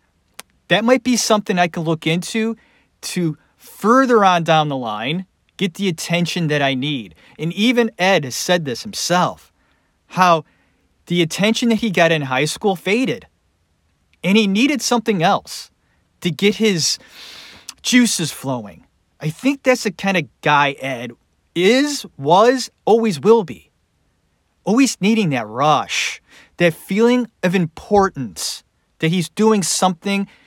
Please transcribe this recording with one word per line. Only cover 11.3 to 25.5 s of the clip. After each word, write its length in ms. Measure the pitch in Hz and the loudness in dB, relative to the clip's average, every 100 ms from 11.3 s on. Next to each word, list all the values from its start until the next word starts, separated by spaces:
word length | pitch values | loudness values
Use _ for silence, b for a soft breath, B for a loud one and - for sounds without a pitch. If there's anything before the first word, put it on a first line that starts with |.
| - 202 220 240 | 0 0 0 0
that 100 | 214 | 0
he 100 | 233 | -2
got 220 | 175 165 | 2 2
in 120 | 160 | 2
high 220 | 139 131 151 | -2 -2 -2
school 300 | - 214 180 | -2 -4 -4
faded. 500 | - 220 254 117 - _ _ _ _ _ _ _ _ _ | -2 -2 -2 -4 -12 _ _ _ _ _ _ _ _ _
And 140 | 175 208 | 2 2
he 100 | 208 | 4
needed 340 | 196 277 285 | 2 2 0
something 420 | - 240 226 202 | 0 -2 0 0
else 480 | 170 180 - - - _ _ _ _ _ | 2 0 -4 -16 -18 _ _ _ _ _
to 80 | 180 | -6
get 260 | 147 202 208 | 0 0 2
his 440 | 220 180 147 - B B B B B B B B | 0 0 -2 -4 B B B B B B B B
juices 500 | - 247 240 - 156 | 0 4 4 0 -6
flowing. 540 | - 135 127 104 - _ _ _ _ | -6 -8 -8 -10 -20 _ _ _ _
I 100 | 156 | -8
think 340 | 160 262 285 | -4 -4 -2
that's 200 | - 247 | 0 0
the 80 | 214 | -2
kind 260 | - 196 190 | -4 -2 -2
of 100 | 139 _ | -4 _
guy 320 | 151 147 143 | 0 2 2
Ed 380 | 139 135 127 123 120 _ _ _ - | -2 -8 -8 -10 -14 _ _ _ 0
is, 500 | 185 247 294 285 190 - | 2 4 2 -4 -12 -8
was, 520 | 139 180 233 262 - _ - | 2 4 4 2 -4 _ 0
always 340 | 226 226 151 | 2 2 -2
will 240 | 170 226 | 2 2
be. 280 | 180 - _ _ _ _ _ _ _ _ _ _ - | 2 -12 _ _ _ _ _ _ _ _ _ _ -2
Always 340 | 220 262 - | 2 2 2
needing 280 | 190 226 190 | 0 2 2
that 160 | 131 | -2
rush, 760 | 107 | -4